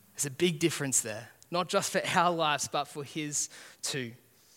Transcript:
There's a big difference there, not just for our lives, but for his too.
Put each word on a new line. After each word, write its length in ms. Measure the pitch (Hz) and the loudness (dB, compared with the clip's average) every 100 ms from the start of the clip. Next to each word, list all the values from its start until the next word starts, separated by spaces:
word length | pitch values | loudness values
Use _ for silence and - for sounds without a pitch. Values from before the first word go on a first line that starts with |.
| _ | _
There's 140 | - 147 | -6 -6
a 40 | |
big 280 | 131 175 151 | 2 2 4
difference 420 | 165 - 143 123 | 2 2 0 0
there, 280 | 113 101 - - - | 0 -6 -10 -20 -6
not 200 | 170 180 | -2 2
just 220 | 196 - | 2 2
for 120 | 190 - | 0 2
our 180 | 185 175 | 4 4
lives, 360 | 165 156 147 - | 4 2 2 0
but 200 | 151 143 | -2 -4
for 160 | 151 | -8
his 460 | 135 160 151 143 - - - - | -10 -6 -4 -4 -4 -8 -20 -10
too. 300 | - 143 120 120 _ _ _ | -6 -4 -4 -10 _ _ _